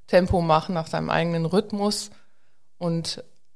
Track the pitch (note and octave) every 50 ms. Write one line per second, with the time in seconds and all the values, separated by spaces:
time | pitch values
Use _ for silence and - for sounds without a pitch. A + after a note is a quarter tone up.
0 | - - - F3+ F3+ F3+ - F3+ E3+ E3 D#3 D#3+ E3 - F#3 E3 D#3+ - - D#3
1 | D#3+ D#3 - D#3+ E3 E3+ E3+ E3 E3 D#3+ F3 E3 D#3 - - G3+ G3+ G#3 G3+ -
2 | - - - - - - - - - - - - - - - - F3 E3+ E3 E3
3 | D#3+ - - - - - - - - - -